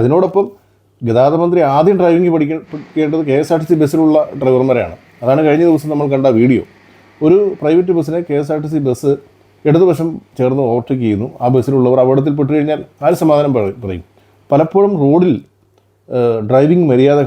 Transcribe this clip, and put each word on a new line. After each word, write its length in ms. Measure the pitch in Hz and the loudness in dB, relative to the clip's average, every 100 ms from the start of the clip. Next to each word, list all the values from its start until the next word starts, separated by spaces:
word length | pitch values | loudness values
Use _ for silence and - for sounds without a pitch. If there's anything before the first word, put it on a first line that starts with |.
അതിനോടൊപ്പം 440 | 120 170 185 190 190 - _ _ _ _ 117 | 2 2 0 -2 -4 -8 _ _ _ _ -2
ഗതാഗത 300 | 117 139 165 | 2 2 2
മന്ത്രി 200 | 175 175 143 143 | 0 0 2 2
ആദ്യം 200 | 170 190 | 2 2
ഡ്രൈവിംഗ് 300 | 175 170 175 | 2 2 0
പഠിക്ക-, 260 | 165 147 160 - | 0 -2 -6 -10
പഠിക്കേണ്ടത് 500 | 151 - 160 151 160 147 | -16 -8 -4 -2 -2 0
കെ 60 | 135 | 0
എസ് 100 | 147 | 0
ആർ 40 | 165 | -2
ടി 40 | 156 | 0
സി 60 | 160 | 0
ബസ്സിലുള്ള 380 | 147 160 156 151 151 135 | 0 2 2 2 0 -2
ഡ്രൈവർമാരാണ്. 540 | 131 127 131 120 87 82 _ - | 0 2 2 -2 -4 -10 _ -8
അതാണ് 180 | 120 139 156 | -2 0 2
കഴിഞ്ഞ 180 | 151 170 | 2 2
ദിവസം 180 | 156 151 | 0 -2
നമ്മൾ 140 | 147 143 | -4 -2
കണ്ട 140 | 135 135 113 | 0 2 2
വീഡിയോ. 240 | 127 117 - _ _ _ _ - | 2 2 -4 _ _ _ _ -4
ഒരു 120 | 156 190 202 - | 2 2 0 -4
പ്രൈവറ്റ് 320 | 151 170 185 170 | -2 0 0 -2
ബസ്സിനെ 240 | 147 170 170 | -4 -6 -4
കെ 80 | 143 | -4
എസ് 100 | 147 | -4
ആർ 40 | 156 | -6
ടി 40 | 151 | -4
സി 60 | 156 135 | -4 -2
ബസ് 240 | 123 143 139 - _ _ _ 156 | -2 -2 -2 -6 _ _ _ 0
ഇടതുവശം 400 | 165 180 156 165 - - - | 2 2 0 -4 -8 -12 -4
ചേർന്ന് 240 | 127 135 127 | -2 0 -2
ഓവർടേക്ക് 320 | 120 117 131 | -2 -4 -4
ചെയ്യുന്നു. 240 | 113 101 131 - | -2 -2 -6 -4
ആ 40 | 123 | 0
ബസ്സിലുള്ളവർ 440 | 131 120 135 123 131 | 0 0 0 2 2
അപകടത്തിൽപ്പെട്ട് 480 | 127 139 151 147 139 151 | 2 2 0 -2 -2 -2
കഴിഞ്ഞാൽ 240 | 151 147 - - 147 | -2 -4 -8 -6 -2
ആര് 100 | 180 | 0
സമാധാനം 300 | 160 147 143 123 | 2 2 0 0
പറ-, 200 | 101 113 | -2 -6
പറയും? 200 | 104 87 - _ _ _ - | -10 -10 -12 _ _ _ -2
പലപ്പോഴും 420 | 143 160 196 202 185 | 0 2 0 0 2
റോഡിൽ, 320 | 139 160 180 110 - _ _ _ _ _ - 123 | 2 2 2 -2 -6 _ _ _ _ _ -8 -2
ഏഹ്, 200 | 120 113 107 | 0 -2 0
ഡ്രൈവിംഗ് 360 | 131 147 175 160 | 2 4 2 2
മര്യാദ 300 | 127 139 143 | 2 4 2